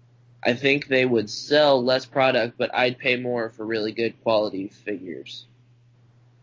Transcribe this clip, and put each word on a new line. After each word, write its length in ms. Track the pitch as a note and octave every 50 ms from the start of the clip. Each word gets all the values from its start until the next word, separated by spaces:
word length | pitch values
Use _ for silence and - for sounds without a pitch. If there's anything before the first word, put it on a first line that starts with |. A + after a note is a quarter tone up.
| _ _ _ _ _ _ _ - -
I 100 | A#2+ B2
think 340 | B2 C3+ C#3 C#3 C#3+ -
they 180 | - C3 C3 B2+
would 240 | B2+ A#2+ A2 G#2 G#2
sell 540 | - - - - D3 D3+ D3+ C#3+ C#3 B2+ A#2+
less 220 | B2+ B2+ C3 B2
product, 520 | - - C#3+ C3 C3 B2+ A#2+ A#2 A#2+ -
but 160 | - A#2+ - -
I'd 240 | A2+ B2+ B2+ B2+
pay 200 | - - C3 B2
more 340 | B2 B2+ B2 A#2+ A#2+ A2+ A2+
for 120 | - A2+ A2
really 280 | A2 A2+ A2 G#2+ A2+
good 280 | G#2 A2+ A#2 A2+ - _ -
quality 460 | A#2 A2 G#2 G#2+ G2+ F#2+ F#2+ F#2+ G2+
figures." 760 | - _ - G#2 G#2 F2 F#2 F2+ C#2+ C2 - - - - - _ _ _ _ _ _ _ _ _ _ _ _ _ _ _ _ _ _ _